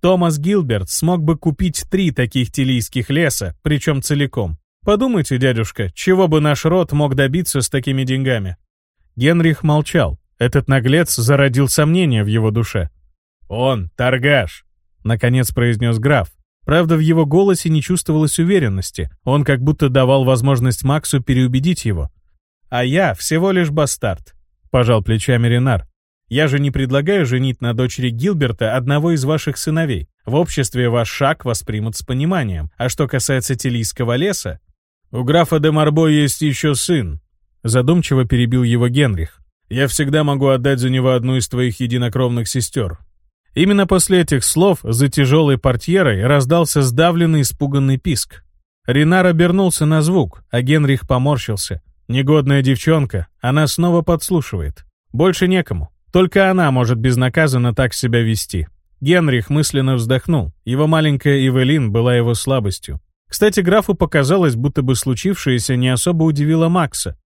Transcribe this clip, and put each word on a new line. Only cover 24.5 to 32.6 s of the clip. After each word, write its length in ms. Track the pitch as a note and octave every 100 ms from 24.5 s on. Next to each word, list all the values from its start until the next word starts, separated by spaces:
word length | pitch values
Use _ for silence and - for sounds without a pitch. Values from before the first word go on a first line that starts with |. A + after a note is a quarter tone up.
| _ _
пожал 320 | B2+ A#2 A2+
плечами 460 | F#2+ A2+ - B2 A#2
Ренар. 400 | A#2+ C3 G2+ - _ _ _ _
«Я 180 | A#2+ D#3
же 140 | C#3
не 100 | C#3+
предлагаю 560 | C3+ C3 C3+ D3+ G3+ C3+
женить 340 | B2+ C3 B2
на 140 | A#2+
дочери 360 | A#2 B2+ - B2
Гилберта 680 | A#2 E3+ F3+ C3 A2+ A2 B2+
одного 340 | B2 C#3+ E3
из 140 | D#3+
ваших 320 | C3 D#3 - C3+
сыновей. 540 | - D#3 D#3+ G2+ D2 _
В 120 | - C3+
обществе 520 | E3+ - C3 B2 B2
ваш 220 | A#2 A2
шаг 340 | - C#3 D#3+
воспримут 520 | B2+ A2+ - A2 G#2+ G#2+
с 80 |
пониманием. 640 | - B2+ D#3 F#3 A#2 F2